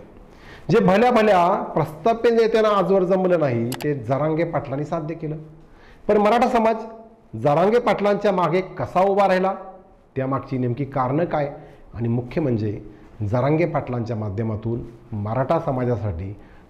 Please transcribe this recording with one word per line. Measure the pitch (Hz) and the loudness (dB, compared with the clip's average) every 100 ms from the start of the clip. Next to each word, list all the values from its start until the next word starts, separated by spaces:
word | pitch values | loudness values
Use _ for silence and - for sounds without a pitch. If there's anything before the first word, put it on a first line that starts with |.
| - - - - - - - | -14 -20 -20 -20 -20 -14 0
जे | 214 | 2
भल्या | 185 202 247 | 4 4 4
भल्या | 240 214 180 175 214 | 4 4 4 4 0
प्रस्थापित | - 170 151 - 226 226 240 | -2 -2 -4 -2 -2 2 2
नेत्यांना | 226 220 220 214 | 4 4 4 4
आजवर | 202 175 190 | 2 2 2
जमलं | 180 190 185 175 | 2 2 2 2
नाही, | 143 117 117 - | 2 0 -2 -4
ते | 147 | -4
जरांगे | 135 110 117 156 160 | -4 -2 -2 0 0
पाटलांनी | 165 151 - 139 | -2 -4 -4 -6
साध्य | 151 170 156 | -4 -6 -6
केलं. | 156 156 151 - - - - - - - | -8 -8 -10 -12 -20 -20 -20 -20 -10 0
पण | 208 | 4
मराठा | 208 233 240 | 4 4 2
समाज | 226 220 220 - - - - - 110 | 2 2 0 -6 -16 -20 -20 -16 -2
जरांगे | 139 151 190 240 | 0 2 4 2
पाटलांच्या | 233 196 202 202 202 | 2 0 0 2 2
मागे | 185 165 185 | 2 0 0
कसा | 185 - 120 180 | -2 -8 -2 2
उभा | 196 196 196 | 4 4 4
राहिला, | 185 190 196 - - - _ _ 135 | 4 0 -2 -10 -20 -20 _ _ -6
त्यामागची | 131 131 - 131 | -2 -4 -4 -4
नेमकी | 123 120 | -2 -2
कारणं | 139 135 123 147 | -4 -2 0 0
काय, | 175 156 143 - - - - | 0 -2 -4 -8 -18 -20 -16
आणि | - 117 | -6 -2
मुख्य | 120 123 180 | -2 -4 -4
म्हणजे | 139 113 107 95 - - - - | -2 0 -2 -6 -12 -20 -20 -8
जरांगे | 101 123 135 156 175 | -4 0 0 0 0
पाटलांच्या | 147 131 123 110 110 | -2 -4 -6 -4 -6
माध्यमातून | 107 98 113 107 113 117 - - - | -6 -4 -4 -4 -4 -6 -8 -18 -12
मराठा | 107 107 120 135 160 | -8 -4 -4 0 -2
समाजासाठी | 151 127 123 110 104 82 95 104 - - | -2 -2 -2 -2 -4 -6 -10 -12 -18 -20